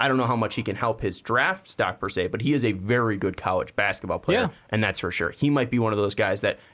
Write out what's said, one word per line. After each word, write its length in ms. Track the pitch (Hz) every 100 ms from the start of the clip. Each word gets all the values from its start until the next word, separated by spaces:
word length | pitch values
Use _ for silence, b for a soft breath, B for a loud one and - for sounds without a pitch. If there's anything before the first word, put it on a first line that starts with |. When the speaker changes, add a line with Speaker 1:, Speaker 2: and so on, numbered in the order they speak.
Speaker 1:
I 60 | 135
don't 80 | 131
know 100 | 120
how 100 | 120
much 180 | 107
he 80 | -
can 140 | 113 98
help 240 | 117 110
his 200 | 107 90
draft 480 | - 120 147 190 -
stock 300 | - 101 92
per 80 | 98
se, 200 | 92 90
but 120 | 101
he 120 | 123
is 120 | 147
a 80 | 117
very 440 | 98 98 123 117 101
good 200 | 95 -
college 400 | - 92 90 -
basketball 440 | 101 95 92 85
player, 200 | - 202
Speaker 2:
Yeah. 60 | 220 - B
Speaker 1:
and 120 | 110
that's 180 | 107 95
for 100 | 92
sure. 200 | - 85
He 200 | - 143
might 200 | 143 123
be 80 | 123
one 140 | 113
of 60 | 104
those 160 | 101
guys 260 | 98 104 95
that, 180 | 101 - B